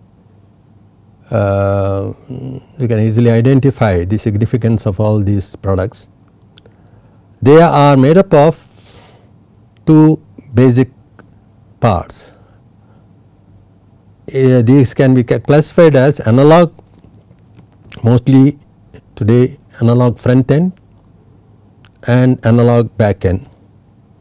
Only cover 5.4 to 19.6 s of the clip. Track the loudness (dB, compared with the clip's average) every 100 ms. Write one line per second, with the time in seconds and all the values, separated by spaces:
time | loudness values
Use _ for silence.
5.4 | -8 -12 -8 -6 -6 -12 -20 _ _ _
6.4 | _ _ _ _ _ _ _ _ _ _
7.4 | 2 4 4 2 2 4 2 2 2 2
8.4 | 2 0 -10 _ -20 -20 -20 _ _ _
9.4 | _ _ _ _ 0 2 2 0 -6 -20
10.4 | -8 0 2 2 -2 _ _ _ _ _
11.4 | _ _ _ _ -4 -4 -6 -16 -20 _
12.4 | _ _ _ _ _ _ _ _ _ _
13.4 | _ _ _ _ _ _ _ _ -10 -2
14.4 | 0 2 2 2 2 0 0 0 -2 -4
15.4 | 0 0 0 2 2 4 0 -2 -2 2
16.4 | 4 4 2 -4 _ _ _ _ _ _
17.4 | _ _ _ _ -20 -6 0 0 2 2
18.4 | 2 -2 _ _ _ -20 _ -8 -2 0
19.4 | 0 -4